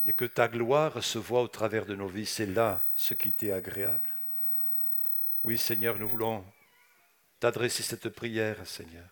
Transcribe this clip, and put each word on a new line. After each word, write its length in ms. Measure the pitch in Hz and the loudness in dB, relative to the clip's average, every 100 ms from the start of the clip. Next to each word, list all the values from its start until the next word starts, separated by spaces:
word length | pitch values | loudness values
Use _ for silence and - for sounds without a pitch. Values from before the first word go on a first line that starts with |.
et 80 | - | -4
que 120 | - | 0
ta 240 | 120 - 117 | 2 6 4
gloire 540 | 117 117 143 156 120 | 4 4 6 4 0
se 160 | - 117 | 0 -2
voit 240 | 98 123 | 2 4
au 60 | 117 | 4
travers 380 | - 107 110 98 | 2 2 2 0
de 80 | |
nos 140 | 98 98 | -2 -2
vies. 180 | 95 107 | -2 -2
C'est 200 | - 104 | 0 2
là 360 | 95 113 98 - | 6 4 2 -4
ce 200 | - - | -4 -6
qui 180 | - 104 | -4 -6
t'est 200 | - 104 | -2 0
agréable. 560 | 95 95 95 101 - - - - - - - - - - - - - - - | 0 -2 -6 -6 -6 -6 -6 -8 -6 -6 -6 -8 -6 -6 -8 -8 -10 -10 -8
Oui, 140 | 110 113 | -4 -2
Seigneur, 400 | - 113 113 104 | -2 0 0 0
nous 100 | 104 | -6
voulons 360 | 107 110 107 95 - - _ - _ _ _ _ _ | -2 0 0 -6 -18 -20 _ -20 _ _ _ _ _
t'adresser 420 | 117 117 120 - | 2 4 2 2
cette 260 | - 117 113 | -2 -2 -4
prière, 580 | - 120 110 110 98 92 | -4 -2 2 2 0 -8
Seigneur. 400 | - 85 85 90 | -10 -12 -14 -18